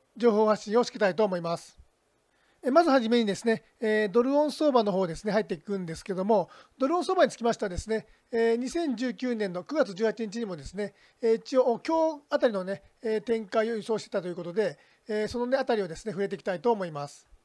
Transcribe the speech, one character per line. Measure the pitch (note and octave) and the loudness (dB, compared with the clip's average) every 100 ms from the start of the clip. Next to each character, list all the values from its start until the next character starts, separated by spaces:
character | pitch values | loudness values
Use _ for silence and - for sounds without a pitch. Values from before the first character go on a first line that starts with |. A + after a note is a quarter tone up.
| _ - | _ 0
情 | A#3 | 2
報 | G#3+ G#3+ | 4 4
発 | G3+ G#3 | 2 2
信 | A3 | 2
を | |
し | - | 2
て | |
い | D#3+ | 0
き | |
た | G3+ | 0
い | |
と | F3 | 2
思 | G#3+ F3+ | 0 0
い | |
ま | E3+ E3+ | -4 -6
す。 | - - _ _ _ _ _ _ _ _ | -8 -20 _ _ _ _ _ _ _ _
え、 | B3+ | 4
ま | D4+ | 4
ず | E4+ | 6
は | C4+ | 4
じ | A3 | 4
め | A#3+ | 2
に | G#3+ | 2
で | |
す | F#3+ A#3 | 0 0
ね、 | A3 - _ | 0 -4 _
え | A3 G#3+ G#3+ | 0 0 2
ー、 | |
ド | A#3 | 2
ル | B3 | 4
ウ | C#4+ | 2
ォ | |
ン | D4+ | 2
相 | - D4+ | 2 2
場 | B3+ | 4
の | G#3 | 2
方 | F#3 F3+ | 0 0
で | |
す | D#3+ G#3+ | -4 -2
ね、 | |
入 | G3+ | -2
っ | |
て | - E3+ | -2 -6
い | |
く | - G3 | -6 -6
ん | |
で | F3 | -6
す | D#3+ | -10
け | - | -6
ど | F#3 | -4
も、 | G3 G#3+ D#3+ - - - | 2 2 0 -8 -20 -4
ド | C4+ | 0
ル | |
ウ | F4 | 0
ォ | |
ン | |
相 | D#4+ F#4 | 0 2
場 | C#4 | 2
に | |
つ | - | 2
き | |
ま | A#3 | -2
し | G#3+ | -2
て | G#3 | -4
は | |
で | F3 | -6
す | - | -4
ね、 | A3 - _ _ | -6 -6 _ _
え | A#3 A3+ | 0 2
ー、 | A#3 | 0
二 | B3+ | -2
千 | E4+ E4 A3 | -2 -2 -2
十 | B3+ | -4
九 | F#3 B3+ | -4 -4
年 | A3+ G3 | -4 -4
の | F3 | -6
九 | - | -4
月 | D4+ A3+ | -2 -2
十 | F3+ A3 | 0 -2
八 | G#3+ | -2
日 | A3 A3+ | -6 -6
に | G#3+ | -8
も | E3 | -8
で | |
す | C3+ | -10
ね、 | F#3+ G3+ - _ _ | -8 -10 -10 _ _
え | A3+ | 0
ー、 | A3+ | 0
一 | A3+ C4 | 2 2
応、 | B3+ A#3 - | 2 0 0
今 | D#4+ D#4+ D4 | 2 2 -2
日 | - | -4
あ | D4 | 0
た | A#3+ | 2
り | |
の | G3+ | 0
ね、 | F#3 G3 - _ | -4 -8 -12 _
え | A3 A3 | -4 -2
ー、 | |
展 | G#3+ A3+ G3 | 0 -2 0
開 | A3+ A3 | 0 0
を | A3+ | -2
予 | |
想 | G3 A3 | -4 -4
し | |
て | - | -4
た | G3+ | -6
と | F3+ | -6
い | |
う | F3+ | -8
こ | |
と | E3+ | -4
で、 | F3+ F#3+ D3 _ _ - | -2 -2 -4 _ _ -6
え | G#3+ | -4
ー、 | G#3+ | -4
そ | A#3+ | -4
の | A#3+ | -2
ね、 | C4 | 0
あ | |
た | C4 | 0
り | A3+ | -2
を | F#3 | -2
で | D#3+ | -8
す | |
ね、 | A3 | -8
触 | F3 | -4
れ | G3 | -4
て | F#3+ | -4
い | |
き | |
た | - | -6
い | F3+ | -2
と | A#3+ | 0
思 | G#3+ F3 | 0 -4
い | |
ま | D3+ C#3+ | -8 -10
す。 | - _ - | -14 _ -20